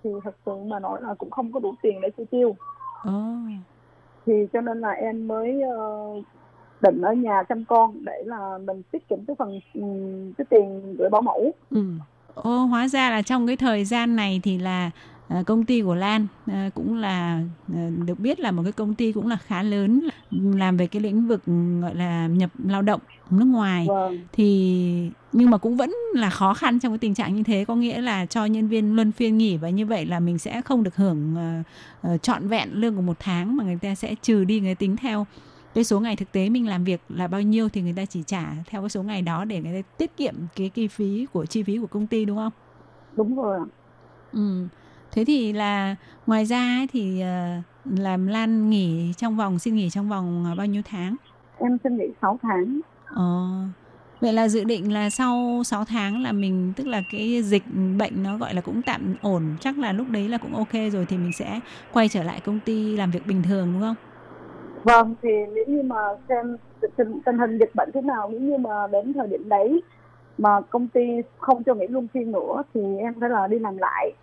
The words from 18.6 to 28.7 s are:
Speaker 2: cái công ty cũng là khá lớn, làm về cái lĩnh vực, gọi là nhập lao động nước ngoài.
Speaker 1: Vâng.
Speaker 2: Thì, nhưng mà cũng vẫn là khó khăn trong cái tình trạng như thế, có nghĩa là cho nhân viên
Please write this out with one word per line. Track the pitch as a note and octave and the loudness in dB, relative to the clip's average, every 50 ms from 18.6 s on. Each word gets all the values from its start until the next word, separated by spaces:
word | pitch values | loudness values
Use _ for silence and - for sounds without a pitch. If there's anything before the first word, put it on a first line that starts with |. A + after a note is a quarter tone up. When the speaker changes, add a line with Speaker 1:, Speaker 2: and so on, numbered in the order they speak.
| E3+ | -2
Speaker 2:
cái | F#3+ | -2
công | G#3+ - A3 G#3 G#3+ | -2 -2 -4 -4 -2
ty | - A#3+ A3 | 0 0 0
cũng | G#3+ G#3+ F#3+ | 0 -2 -2
là | A#3 A#3 | -2 -2
khá | F#3+ - - G3+ F3 G3 | -4 -4 -4 -4 -2 0
lớn, | G#3+ G3+ G3+ G3 G3+ A#3 C4+ E4 D#4 - - - - | 0 0 0 2 4 4 4 2 0 -6 -8 -12 -6
làm | G3+ F#3 F#3+ G3 G3 F#3+ F#3+ F#3 F#3 | -4 0 2 2 2 2 2 2 4
về | F3 F3+ | 2 2
cái | F3 - G#3 | 0 0 -2
lĩnh | G#3+ G#3 G3 A3 A#3 | -2 0 2 2 2
vực, | A3+ A#3 F#3+ - - E3+ F3 F3 F3 F3 F3 | 2 0 0 2 0 2 2 2 2 0 0
gọi | F3 E3+ - | -2 -2 -2
là | E3+ F3+ F3 E3+ E3+ E3 | -2 -2 -2 0 0 0
nhập | E3 E3+ F3+ F#3 F3 _ - - | 2 2 2 2 2 _ -4 -2
lao | F#3+ G3 G3 | -2 0 2
động | G3+ G#3 G3+ - - - - - - - | 2 2 2 0 -4 -14 -20 -20 -4 2
nước | F#3 G3 A#3+ | 4 6 6
ngoài. | C4 B3+ A3+ G#3 F#3+ F#3 F3+ E3+ F#3+ | 6 4 4 2 2 2 2 2 2
Speaker 1:
Vâng. | G3 G3 F#3+ F#3 F3+ F3 F3 - | 2 0 0 -2 -4 -6 -10 -6
Speaker 2:
Thì, | - - G#3+ G3+ G3+ F#3+ F#3+ F#3 F3+ F3+ F3+ F3 F3 F3 F3 E3+ - _ - - | 2 4 4 6 6 4 4 4 2 2 2 0 0 -2 -2 -4 -8 _ -10 0
nhưng | - A#3 B3 B3 | 4 6 8 8
mà | A3+ | 6
cũng | G3 - A3+ A#3+ | 6 4 0 0
vẫn | B3 B3+ D4 G4 A#4+ A#4 A4+ G#4 | 2 0 0 -2 -4 -4 -2 0
là | B3+ A3 F#3+ | 0 0 0
khó | - - G3 F#3+ G3 | 0 2 2 2 2
khăn | - E4+ A#3 A#3+ A#3+ | 2 2 2 2 2
trong | - B3 | 2 0
cái | A3 | -2
tình | A3 - G#3+ G3 | 0 -2 -2 -2
trạng | - A3+ - F#3+ | -2 -2 -2 0
như | G#3+ G#3+ | 0 0
thế, | A3 A3 F#3+ G3+ | 2 2 0 0
có | G#3+ A#3 | 0 0
nghĩa | A#3+ A#3+ A#3+ - A#3+ | 0 0 0 -2 -2
là | B3 B3 G#3+ F#3+ F3+ | -2 -2 -2 -2 -2
cho | F3 - A#3 G#3+ | -2 -2 -2 0
nhân | G#3+ A3 A3 A3 | 0 2 0 0
viên | G#3+ | 0